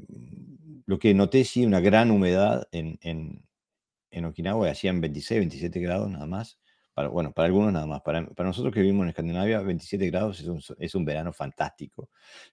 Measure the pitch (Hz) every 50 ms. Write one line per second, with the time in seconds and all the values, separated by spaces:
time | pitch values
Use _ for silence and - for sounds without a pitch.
0 | - - - - 60 - - - - - - - - 160 151 - _ - 98 87
1 | - 110 101 196 202 - - 135 127 - - 120 123 113 101 92 87 101 98 110
2 | 117 117 110 101 95 90 90 92 101 107 117 64 - - - 85 80 80 80 -
3 | - 85 82 80 80 76 - - - _ _ _ _ _ _ _ _ _ _ _
4 | _ _ - 85 85 82 80 - 85 95 104 113 104 82 71 - - 98 90 87
5 | 80 78 73 71 - - 113 113 98 82 69 67 80 85 82 90 87 87 87 98
6 | 107 101 92 78 76 76 87 98 113 - - _ _ _ _ _ _ _ _ -
7 | 73 69 - 87 82 73 - - 82 85 92 101 107 107 95 82 76 76 76 71
8 | - 78 76 82 82 - - - 90 92 90 120 127 135 104 107 95 98 98 101
9 | 92 85 82 - 80 82 85 90 95 107 113 107 95 98 90 82 - - - 98
10 | 95 87 80 90 104 110 95 - 73 85 87 78 - - - - - 85 - 98
11 | 85 76 73 78 82 87 85 - 73 69 - - 78 73 - _ 73 69 _ -
12 | - - _ _ _ - - - - -